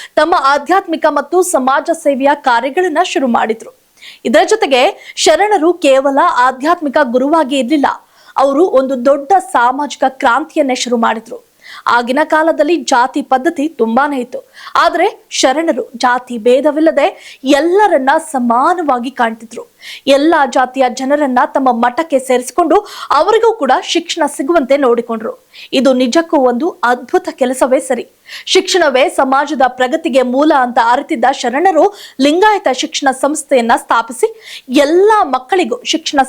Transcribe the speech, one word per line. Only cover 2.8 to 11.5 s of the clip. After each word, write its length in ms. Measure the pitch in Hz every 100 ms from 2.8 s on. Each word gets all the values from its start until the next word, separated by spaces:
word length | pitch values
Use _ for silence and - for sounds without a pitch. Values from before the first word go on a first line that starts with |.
| 370 302 359
ಶುರು 240 | 359 269
ಮಾಡಿದ್ರು. 420 | 233 226 220 - - _ _ - - -
ಇದರ 160 | 247 349
ಜೊತೆಗೆ 680 | 440 392 262 285 - - -
ಶರಣರು 560 | - 311 403 415 311
ಕೇವಲ 460 | 349 302 262 277 269 247 - 247
ಆಧ್ಯಾತ್ಮಿಕ 480 | 262 277 349 302 277
ಗುರುವಾಗಿ 560 | 285 240 269 330 285 277
ಇರ್ಲಿಲ್ಲ, 280 | 240 302 262 - _ _ - -
ಅವರು 280 | 277 269 370
ಒಂದು 360 | 262 262 262 247
ದೊಡ್ಡ 280 | 294 277 381
ಸಾಮಾಜಿಕ 640 | 370 277 240 262 294 - 269
ಕ್ರಾಂತಿಯನ್ನೇ 640 | 269 269 233 311 - 277 254
ಶುರು 220 | - 233
ಮಾಡಿದ್ರು. 580 | 226 226 220 - _